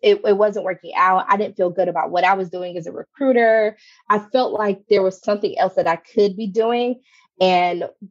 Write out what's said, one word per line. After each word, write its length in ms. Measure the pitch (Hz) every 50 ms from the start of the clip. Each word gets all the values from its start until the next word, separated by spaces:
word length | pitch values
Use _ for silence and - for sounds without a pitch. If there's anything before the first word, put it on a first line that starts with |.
it, 180 | - 208 202 202 -
it 120 | 214 202
wasn't 280 | 196 214 214 202 214 175
working 280 | 185 185 - - 165 -
out. 300 | - 185 185 185 185 - -
I 80 | 202
didn't 200 | 202 214 - -
feel 140 | - 185 180
good 180 | 170 196 180 175
about 220 | 165 165 - -
what 140 | 170 175 180
I 100 | 180 196
was 160 | 190 190 175
doing 260 | 180 180 180 180 175
as 100 | 175 165
a 60 | 175
recruiter. 840 | - - - _ _ - 277 262 247 240 233 226 220 220 214 214 214 _ _ _ _ _ _ -
I 120 | 208 208
felt 320 | 208 - - 254 247 220
like 300 | 208 214 214 202 196 196 _ -
there 140 | 208 196
was 180 | 190 190 190 -
something 360 | - 214 208 208 208 185 - -
else 160 | 165 185 -
that 140 | 185 175 170
I 80 | 165
could 400 | 170 - _ - 226 208 202 185
be 100 | 196 226
doing. 540 | 202 180 226 220 226 240 240 240 247 254 247 _ _ _ _ _ _ _ -
And 480 | 185 185 185 175 180 175 175 175 165 - - _ 208 190